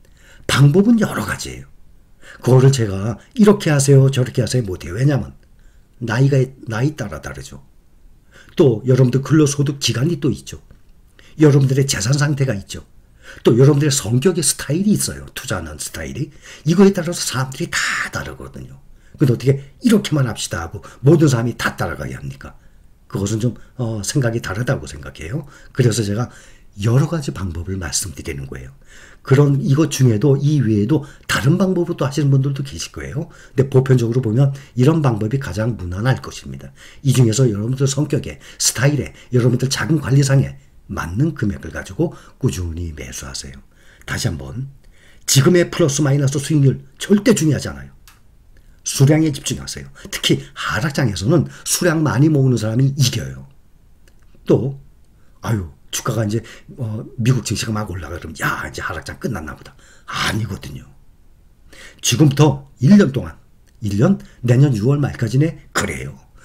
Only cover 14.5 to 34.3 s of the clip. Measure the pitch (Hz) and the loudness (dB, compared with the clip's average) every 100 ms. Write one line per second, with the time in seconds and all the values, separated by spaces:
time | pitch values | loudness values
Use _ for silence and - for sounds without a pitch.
14.5 | - - 156 208 151 - 71 67 - - | -4 -4 -2 0 0 -2 -8 -14 -14 -8
15.5 | 101 78 76 - - 71 67 147 - - | -8 -8 -12 -12 -10 -10 -8 -10 -12 -20
16.5 | - 147 170 196 196 160 170 - 123 131 | -8 0 6 6 4 -4 -6 -6 -4 -6
17.5 | - 170 - - - - - 69 67 65 | -6 -6 -4 -4 -4 -6 -8 -10 -12 -16
18.5 | - 64 - - - - - 143 117 123 | -16 -18 -18 -20 -20 -20 -2 0 2 0
19.5 | 135 - - 247 214 - 151 123 101 - | 0 -4 -4 2 2 2 -2 -2 -4 -8
20.5 | 92 85 - - - 135 165 156 113 120 | -8 -8 -12 -18 -2 4 6 4 2 -2
21.5 | 113 104 - 90 69 64 64 69 - - | -4 -6 -4 -6 -6 -10 -10 -14 -14 -18
22.5 | - - - - _ _ 101 98 110 117 | -20 -20 -20 -20 _ _ -6 -4 -2 -2
23.5 | 101 - - 117 110 101 143 120 113 - | -4 -16 -8 -6 -6 -4 -2 0 -2 -6
24.5 | 95 120 135 - - 69 - 80 139 - | -6 -4 -4 -6 -14 -16 -14 -10 -10 -10
25.5 | - - - 117 107 101 104 123 - - | -20 -12 0 2 2 -2 -2 -6 -8 -20
26.5 | - - - 110 123 156 165 147 139 98 | -20 -20 -4 0 2 2 -2 -6 -8 -8
27.5 | 82 90 95 82 - 92 71 - 69 67 | -8 -8 -8 -6 -6 -6 -10 -10 -10 -12
28.5 | 64 64 - - - - - - 139 147 | -14 -16 -20 -20 -20 -20 -18 2 4 4
29.5 | 139 208 139 151 - 131 107 147 135 143 | 2 2 2 2 4 2 4 2 2 2
30.5 | 151 110 107 104 151 147 - - - 110 | 2 2 2 2 0 -2 -16 -4 0 2
31.5 | 180 190 180 175 170 139 147 143 139 135 | 2 2 0 -2 -2 -2 0 2 2 0
32.5 | 139 139 - - - 69 110 170 - - | -4 -8 -10 -12 -12 -10 -10 -10 -16 -8
33.5 | - 135 131 135 127 113 120 113 | -2 2 2 4 2 2 0 0